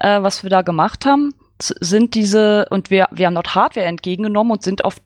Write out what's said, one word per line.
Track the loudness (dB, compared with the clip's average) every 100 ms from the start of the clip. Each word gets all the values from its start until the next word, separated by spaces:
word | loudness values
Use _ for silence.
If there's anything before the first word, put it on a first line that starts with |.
äh, | 0 2
was | 0 -4
wir | 0
da | 0
gemacht | 2 0 -2 0
haben, | 0 2 0 -4 _ -12
s-, | -10 -6
sind | 0 2 2
diese, | 0 0 2 4 2 0
und | -4 0
wir, | 2 2
wir | 0 -2
haben |
dort | -2 -2
Hardware | 0 0 0 -4
entgegengenommen | -4 -6 -4 -2 0 0
und | 0
sind | -2 -2
auf | -4 -6